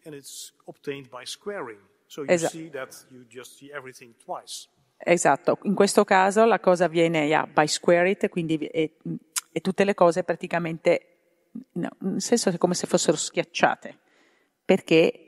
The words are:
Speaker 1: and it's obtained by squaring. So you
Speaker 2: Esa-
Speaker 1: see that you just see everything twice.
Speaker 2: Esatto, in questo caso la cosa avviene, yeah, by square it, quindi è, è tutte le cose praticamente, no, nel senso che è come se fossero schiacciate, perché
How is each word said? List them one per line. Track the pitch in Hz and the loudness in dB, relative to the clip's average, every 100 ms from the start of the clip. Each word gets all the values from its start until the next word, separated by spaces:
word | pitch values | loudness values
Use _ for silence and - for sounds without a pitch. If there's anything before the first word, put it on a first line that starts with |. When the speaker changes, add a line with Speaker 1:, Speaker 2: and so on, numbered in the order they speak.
Speaker 1:
and | 165 | -20
it's | 143 135 - - _ | -20 -18 -18 -18 _
obtained | - 160 - 139 123 | -20 -16 -12 -12 -14
by | 123 | -18
squaring. | 123 - 202 202 131 101 98 _ _ | -16 -14 -12 -12 -12 -16 _ _ _
So | - | -10
you | 139 | 0
Speaker 2:
Esa- | 175 160 | 0 0
Speaker 1:
see | 165 160 | -6 -14
that | 139 131 - _ | -14 -16 -18 _
you | 127 120 | -20 -20
just | 123 120 - | -20 -20 -20
see | 139 | -18
everything | 143 127 123 123 113 | -16 -16 -20 -20 _
twice. | - 156 110 - - _ _ _ | -14 -14 -12 -18 -18 _ _ _
Speaker 2:
Esatto, | - 170 156 139 - - | 0 2 2 0 0 -4
in | - | -2
questo | 185 202 - | 2 2 4
caso | 202 190 190 196 | 4 4 4 4
la | 226 190 | 2 2
cosa | - 180 170 | 2 2 2
avviene, | 165 165 160 147 | 2 2 2 2
yeah, | 151 - | 0 0
by | - 151 | 0 0
square | - - 175 180 | 0 2 4 4
it, | 202 208 | 0 -4
quindi | - 165 160 | -4 -4 -4
è, | - - 156 _ 175 160 _ - - | -4 -4 -6 _ -12 -12 _ -10 -8
è | 165 | -6
tutte | - 190 | -4 0
le | 196 | 0
cose | 208 175 175 | 4 4 4
praticamente, | 180 165 180 170 170 165 175 165 _ _ _ _ _ - - | -2 -6 -4 -6 -6 -2 0 0 _ _ _ _ _ -20 -14
no, | 180 - - | -10 -10 -8
nel | 190 - | -6 -6
senso | - 233 - | -2 0 0
che | 170 | -2
è | |
come | 180 | -2
se | 180 - | -2 0
fossero | 175 - 156 | 0 0 -2
schiacciate, | - - 160 - 143 117 - - _ _ _ _ _ _ | -2 -6 -6 0 0 0 -10 -20 _ _ _ _ _ _
perché | - 190 - 160 170 - | -2 -2 4 4 4 0